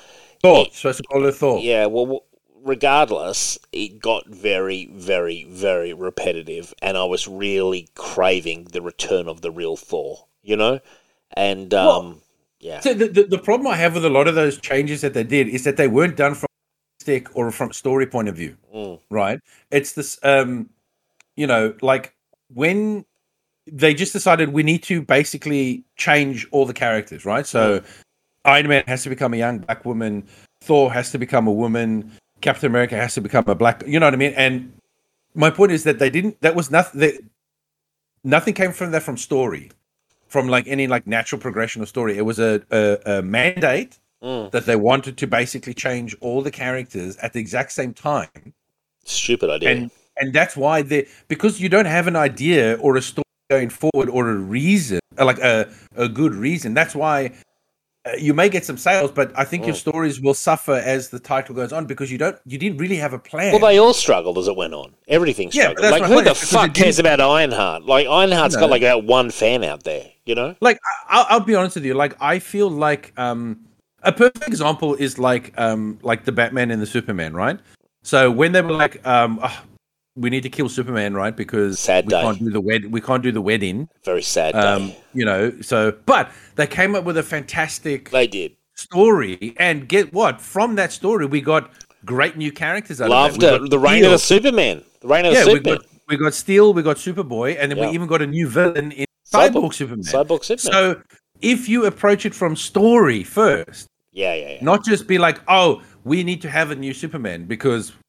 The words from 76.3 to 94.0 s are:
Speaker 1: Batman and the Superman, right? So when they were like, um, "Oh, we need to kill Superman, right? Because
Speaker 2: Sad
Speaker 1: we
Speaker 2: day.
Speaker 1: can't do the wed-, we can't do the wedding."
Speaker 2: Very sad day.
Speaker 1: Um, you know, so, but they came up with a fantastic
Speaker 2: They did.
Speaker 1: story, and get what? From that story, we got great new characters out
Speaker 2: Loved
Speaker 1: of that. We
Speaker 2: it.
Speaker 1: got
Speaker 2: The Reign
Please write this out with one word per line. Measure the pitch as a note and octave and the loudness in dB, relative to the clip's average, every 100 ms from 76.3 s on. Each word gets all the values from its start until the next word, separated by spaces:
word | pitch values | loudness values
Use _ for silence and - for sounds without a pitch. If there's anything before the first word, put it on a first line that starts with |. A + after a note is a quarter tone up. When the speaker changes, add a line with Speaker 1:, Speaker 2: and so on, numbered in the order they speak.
Speaker 1:
Batman | B2 A2+ B2+ A#2+ | -2 -2 0 -2
and | A2 | -2
the | G#2 | -4
Superman, | A#2+ A2+ F#2 D#2+ | -6 -4 -6 -6
right? | E2+ A2+ G3 _ _ _ _ | -4 -4 -4 _ _ _ _
So | - C#3 B2+ | 0 4 4
when | A#2+ E3 | 4 4
they | F3+ | 2
were | E3 | 2
like, | D#3 D3 - | 0 0 -2
um, | B2+ B2 A#2 A2 | 0 2 2 -2
"Oh, | B2 - - _ _ _ _ | -6 -10 -20 _ _ _ _
we | C3 B2 | -6 -4
need | C3 | -4
to | B2+ | -6
kill | - B2+ | -4 -4
Superman, | - A#2+ A2+ G2+ | -4 -4 -4 -4
right? | G2+ G#2 A2 | -2 -4 -6
Because | G2 A2 G2+ F#2+ | -4 -2 -2 -2
Speaker 2:
Sad | - F#2 G2 | 0 0 2
Speaker 1:
we | |
Speaker 2:
day. | F#2 | 0
Speaker 1:
can't | A2+ G2 | 0 -2
do | A2+ | -4
the | G#2 | -2
wed-, | G2 A2+ G#2 | -2 -2 -2
we | A#2 | -8
can't | - B2+ | -2 -2
do | B2 | 0
the | A2 | -2
wedding." | G2 A2 F#2+ G2+ D#3 _ | -2 -2 -2 -6 -10 _
Speaker 2:
Very | - F2+ | -4 -4
sad | - F2+ D#2+ | -2 -2 0
day. | G#2+ | 0
Speaker 1:
Um, | G2+ G2+ G2 - _ | 0 0 -4 -12 _
you | B2+ | -4
know, | A2 G2 A2+ - | -2 0 -2 -4
so, | - A#2 G#2+ G#2 - | -2 0 0 -2 0
but | G#3+ - - - | 2 0 -10 -12
they | - D3 | -4 -4
came | E3 F#3+ | 0 0
up | G3+ | 0
with | F3 D#3+ | -2 -4
a | |
fantastic | - D3+ C3 E3 D#3 - D#3 C#3 - | -4 -8 -6 -6 -6 -6 -6 -8 -2
Speaker 2:
They | C3 A#2 | 0 0
did. | G2+ E2 _ _ - | -2 -10 _ _ -20
Speaker 1:
story, | - F3 A3 F#3+ G2+ F2+ A2 A#2 | -4 4 6 4 0 -6 -8 -2
and | F3 D3+ B2 | 0 0 0
get | G3 F#3+ | 0 0
what? | F#3 G#3 A#2 | 0 0 -2
From | - F#3+ A#3 G3+ | -8 -2 -2 0
that | F3 | -4
story, | - F#3 A3 C#3 | -2 -2 0 0
we | D3 | -2
got | C3+ D#3 B2 _ - _ | 0 -2 -2 _ -20 _
great | G#2 B2 D#3+ D#3+ | -6 0 0 -2
new | D3+ | -8
characters | C#3+ D#3+ G3+ G#3+ C3 | -4 -4 -4 -6 -4
out | A2+ | 4
Speaker 2:
Loved | B2+ D3 | 6 4
Speaker 1:
of | C#3+ | 6
that. | D#3+ | 4
We | B2 | 4
Speaker 2:
it. | |
Speaker 1:
got | C#3 | 2
Speaker 2:
The | C#3 | 2
Reign | C#3+ A3 | 4 6